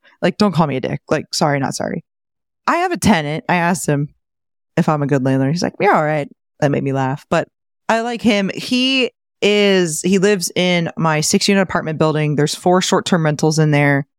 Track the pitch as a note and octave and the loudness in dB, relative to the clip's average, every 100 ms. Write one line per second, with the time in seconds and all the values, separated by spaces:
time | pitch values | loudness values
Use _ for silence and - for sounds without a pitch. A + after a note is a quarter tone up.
0 | _ _ F3 - G#3 D#3 D#3 C3 - C#3 | _ _ -2 0 0 2 0 -2 -6 -6
1 | - D3+ - - D#3 C#3+ C3+ - - - | -4 -4 -4 -2 0 0 -2 -4 -6 -8
2 | - _ _ _ _ _ - D#4+ F4+ E4+ | -10 _ _ _ _ _ -2 -2 -2 -2
3 | - F3+ D3 D#3 - F3 E3+ F3+ - C#3+ | 0 0 0 -4 -2 0 0 -2 -2 -2
4 | D3 _ _ _ _ _ _ - E3+ D3+ | -2 _ _ _ _ _ _ -2 0 0
5 | C#3+ C#3 C3 C3+ C3+ E3+ - - G4 A3+ | 0 0 0 0 0 -2 -4 -2 2 2
6 | D3+ D3+ C#3+ _ _ _ C#3+ C3+ C3+ C3+ | 0 -2 -6 _ _ _ -2 0 -2 -2
7 | C3 C#3 - E3 - _ _ _ - A3+ | -2 -6 -4 -4 -4 _ _ _ -4 -2
8 | A#3 A#3+ A3+ G#3 F#3+ - - B3 C4 C4+ | -2 -2 0 0 0 -4 -4 -2 0 0
9 | A#3+ - _ _ G3+ G#3 G3+ F#3+ F3 D3+ | -2 -6 _ _ 0 2 4 2 0 -2
10 | F3+ F#3+ G3+ G3+ E3+ - F3+ F3 E3 - | 0 2 2 0 -2 -2 0 0 -2 -2
11 | E3 D3+ - A3 - G3 F#3 F3 D#3 D3+ | -2 0 0 0 2 2 0 -2 -4 0
12 | D#3 D3+ D3+ D3 D3+ - F3+ F3+ - F#3 | 0 0 0 0 0 0 2 2 2 0
13 | - F3+ D#3 D3 D#3 D#3 D3+ D3 C#3+ C#3 | 0 0 0 0 0 2 2 4 2 0
14 | C#3+ | -2